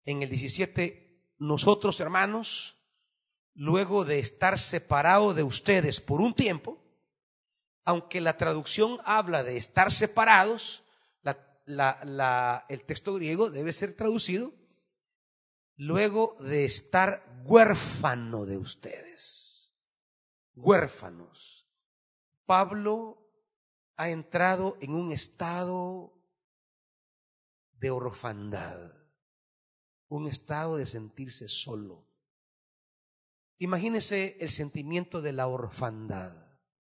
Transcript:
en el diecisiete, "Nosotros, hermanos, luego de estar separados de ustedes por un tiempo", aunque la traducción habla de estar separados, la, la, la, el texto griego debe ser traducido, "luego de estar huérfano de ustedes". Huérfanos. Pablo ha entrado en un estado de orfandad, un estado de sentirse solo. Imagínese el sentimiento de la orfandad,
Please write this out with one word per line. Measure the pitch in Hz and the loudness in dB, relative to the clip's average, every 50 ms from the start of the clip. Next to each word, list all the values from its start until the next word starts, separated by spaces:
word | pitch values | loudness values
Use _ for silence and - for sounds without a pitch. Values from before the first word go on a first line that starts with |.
| - | -8
en | 143 143 143 139 | -6 -4 -4 -4
el | 131 | -4
diecisiete, | 127 135 127 131 - - 190 180 - - 175 175 - - _ _ _ _ _ _ _ | -4 -4 -4 -2 -2 -2 -2 -2 -2 -2 -4 -4 -4 -10 _ _ _ _ _ _ _
"Nosotros, | - 147 151 151 143 - 196 208 202 - 202 170 - | -8 -2 -2 0 4 6 6 6 6 4 -2 0 -2
hermanos, | 175 156 180 185 196 202 214 226 220 - - - - - - _ _ _ _ _ _ _ _ _ _ _ _ _ _ _ - | -2 -2 0 0 0 0 0 -4 -6 -4 -6 -6 -6 -8 -14 _ _ _ _ _ _ _ _ _ _ _ _ _ _ _ -14
luego | - 147 151 165 190 202 175 196 202 185 | -8 -2 0 0 0 2 0 0 0 0
de | 143 147 143 | 0 0 -2
estar | 120 104 - - 185 185 196 - | -2 -4 -2 0 2 2 2 2
separados | - - - 170 - - 151 139 147 170 185 202 208 208 180 | 0 0 -2 -2 -2 0 2 4 6 6 6 6 6 4 2
de | 156 151 | 0 0
ustedes | 135 117 - - - 202 185 156 151 131 - | 0 0 -2 2 4 4 4 4 2 -2 -2
por | - - 139 151 202 | -2 -2 0 2 2
un | 240 220 | 2 2
tiempo", | - 262 214 175 147 - - 302 - _ _ _ _ _ _ _ _ _ _ _ _ _ _ _ _ _ _ _ _ - | 2 2 2 0 -2 -6 -12 -14 -14 _ _ _ _ _ _ _ _ _ _ _ _ _ _ _ _ _ _ _ _ -2
aunque | 175 175 170 170 - - 180 | 0 0 0 -2 -6 -6 -2
la | 170 165 160 | 0 0 0
traducción | - 175 160 160 156 147 - - 208 214 226 247 240 - | 0 0 -2 -2 -2 -2 -2 0 2 2 2 0 -4 -2
habla | - 214 220 208 175 170 147 127 | 0 0 2 2 0 -2 -2 -2
de | 123 123 | -2 -4
estar | 120 110 - - 185 185 202 190 | -6 -6 -2 4 4 6 6 6
separados, | - 208 208 - 233 220 220 220 190 190 214 233 220 - - - - _ _ _ _ _ _ _ _ - | 2 2 2 2 4 6 8 8 8 8 6 2 -4 -6 -8 -10 -10 _ _ _ _ _ _ _ _ -6
la, | 139 135 - - _ _ _ _ | -6 -6 -6 -8 _ _ _ _
la, | - 147 139 139 135 131 - - | -8 -2 2 2 2 2 0 -6
la, | 143 139 139 135 127 123 123 123 123 123 123 - - | -8 -2 0 2 2 2 2 2 0 0 -2 -4 -10
el | 139 123 - | -12 -12 -8
texto | - 156 - - - 196 | -10 -10 -8 -6 -6 -6
griego | 196 165 156 160 180 226 220 | -4 -4 -2 0 0 0 0
debe | 147 139 151 165 160 | -2 -4 -6 -4 -4
ser | - 196 202 202 | -4 -4 -6 -6
traducido, | - 226 220 220 208 - - 180 196 240 285 - _ _ _ _ _ _ _ _ _ _ _ _ _ _ _ _ _ _ _ _ _ _ _ _ | -4 -2 0 0 0 0 0 -2 -2 -4 -6 -10 _ _ _ _ _ _ _ _ _ _ _ _ _ _ _ _ _ _ _ _ _ _ _ _
"luego | - 143 147 165 190 214 214 196 220 220 220 - - | -12 -6 -2 0 2 2 2 2 2 0 0 -2 -6
de | 139 135 147 147 143 | -8 -2 0 0 0
estar | 131 - - - - - 185 190 190 - - - - - - 127 | 0 0 -2 -4 0 2 2 4 2 0 -4 -10 -18 -20 -10 2
huérfano | 135 208 226 220 202 202 - - - - - - 143 123 120 117 113 113 107 104 | 8 10 10 10 10 6 0 0 -4 -4 -2 -2 -2 -2 -2 -6 -6 -6 -6 -6
de | 98 98 | -4 -6
ustedes". | 98 95 - - - - - - - - - - - - - - - - - - - - - _ _ _ _ _ _ _ _ _ _ _ _ _ _ _ _ _ | -6 -6 -8 -12 -12 -12 -14 -14 -14 -16 -18 -18 -16 -14 -14 -12 -14 -14 -14 -16 -18 -20 -20 _ _ _ _ _ _ _ _ _ _ _ _ _ _ _ _ _
Huérfanos. | 127 123 170 202 185 - - - - - 90 87 85 87 - _ - - - - - _ _ _ _ _ _ _ _ _ _ _ _ _ _ _ _ _ | -2 6 6 6 6 6 2 -4 -10 -14 -14 -14 -16 -20 -20 _ -20 -20 -20 -20 -20 _ _ _ _ _ _ _ _ _ _ _ _ _ _ _ _ _
Pablo | - 185 185 196 180 202 208 208 208 214 226 226 220 220 _ _ _ _ _ _ _ _ _ _ _ _ _ _ _ _ | 2 4 4 4 2 -2 -4 -2 -2 -2 -4 -6 -12 -16 _ _ _ _ _ _ _ _ _ _ _ _ _ _ _ _
ha | - 156 170 | -6 -6 -4
entrado | 165 160 156 - - 170 175 185 190 185 190 190 190 - | -4 -6 -8 -4 0 2 2 2 2 0 -2 -4 -6 -6
en | 143 135 151 | -8 -6 -6
un | 165 175 170 151 | -4 -4 -4 -4
estado | - - - - - 175 170 175 180 180 180 180 185 180 180 185 185 175 - _ _ _ _ _ _ _ _ _ _ _ _ _ _ _ _ _ _ _ _ _ _ _ _ _ _ _ _ _ _ _ _ _ | -4 -4 -6 -6 -8 -8 -6 -4 -4 -4 -4 -4 -6 -6 -6 -8 -10 -14 -18 _ _ _ _ _ _ _ _ _ _ _ _ _ _ _ _ _ _ _ _ _ _ _ _ _ _ _ _ _ _ _ _ _
de | 123 120 135 | -6 -4 -4
orfandad, | 131 123 123 123 107 - - 120 107 101 104 107 104 95 87 87 87 87 87 85 - _ _ _ _ _ _ _ _ _ _ _ _ _ _ _ _ _ _ _ _ _ _ - | -4 -4 -6 -8 -10 -8 -10 -10 -10 -10 -10 -10 -8 -8 -8 -10 -12 -14 -16 -18 -20 _ _ _ _ _ _ _ _ _ _ _ _ _ _ _ _ _ _ _ _ _ _ -12
un | 147 147 151 151 | -10 -8 -8 -6
estado | 143 - - - 151 147 156 165 160 | -8 -8 -8 -8 -6 -6 -4 -4 -4
de | 151 131 | -4 -4
sentirse | - - 113 110 107 - - 135 127 - - 120 104 | -6 -8 -10 -12 -14 -14 -14 -12 -10 -10 -10 -6 -6
solo. | - - - - - 107 104 95 90 80 _ _ _ _ _ _ _ _ _ _ _ _ _ _ _ _ _ _ _ _ _ _ _ _ _ _ _ _ _ _ _ - | -4 -4 -4 -6 -8 -10 -10 -12 -16 -20 _ _ _ _ _ _ _ _ _ _ _ _ _ _ _ _ _ _ _ _ _ _ _ _ _ _ _ _ _ _ _ -8
Imagínese | 180 175 185 175 190 226 226 220 208 - 208 196 190 196 196 - | -6 -4 -4 -2 -2 -2 -2 -2 -2 -2 -2 -4 -4 -6 -8 -10
el | 165 151 | -8 -6
sentimiento | - - 156 143 - 160 139 147 165 175 180 180 - 175 147 | -6 -6 -6 -8 -8 -10 -8 -6 -6 -6 -6 -6 -8 -8 -6
de | 147 139 | -6 -4
la | 131 131 | -4 -4
orfandad, | 131 127 127 120 104 - - 131 117 113 110 110 107 104 95 92 92 87 82 80 _ _ _ _ _ _ _ _ _ | -4 -4 -6 -8 -10 -8 -8 -8 -6 -8 -8 -10 -10 -10 -10 -10 -12 -16 -20 -20 _ _ _ _ _ _ _ _ _